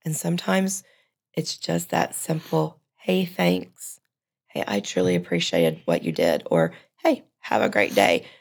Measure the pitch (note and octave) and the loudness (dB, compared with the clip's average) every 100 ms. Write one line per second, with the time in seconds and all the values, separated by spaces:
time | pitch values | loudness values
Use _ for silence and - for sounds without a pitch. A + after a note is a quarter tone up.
0 | D#3+ D#3 F3 F3 - F#3+ F#3+ F#3+ - _ | -6 -4 -2 -2 0 0 0 -4 -12 _
1 | _ _ _ - D#3+ - - E3+ E3+ - | _ _ _ -8 -6 -8 -4 -4 -2 -2
2 | - - - D#3+ - D#3+ D#3 - _ _ | -2 -4 -4 -4 -2 -2 -2 -6 _ _
3 | - F#3 F3 - F3+ F3+ F3+ - - - | -2 -2 -2 0 0 0 -4 -16 -18 -18
4 | _ _ _ _ _ - - G2+ - - | _ _ _ _ _ -6 -2 -4 -2 0
5 | F2+ - - E2+ - F2 E2 D#2+ - E2+ | 2 0 0 -2 0 2 2 0 -2 -2
6 | E2+ D#2+ E2+ D#2 - E2 E2 - _ _ | -2 0 2 2 2 2 2 -2 _ _
7 | E4 C4+ _ _ - - - G#2 - - | 0 0 _ _ -2 0 2 2 2 4
8 | F#2+ E2+ - - | 4 4 -2 -20